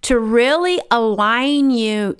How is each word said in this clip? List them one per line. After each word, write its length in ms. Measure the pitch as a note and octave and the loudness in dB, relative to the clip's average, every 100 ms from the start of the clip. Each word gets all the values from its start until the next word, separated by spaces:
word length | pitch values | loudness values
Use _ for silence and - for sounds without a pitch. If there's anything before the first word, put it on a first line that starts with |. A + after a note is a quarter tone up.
to 160 | - B3 | 0 -2
really 640 | A3 A#3 B3 D4+ F4+ F4+ - | 2 2 2 0 0 -2 -2
align 800 | A#3+ A3+ G#3 G#3 A#3 C4 D4 C#4 | 0 0 0 0 0 0 0 2
you 400 | B3 A3 G#3+ G3+ - | 0 0 -2 -4 -6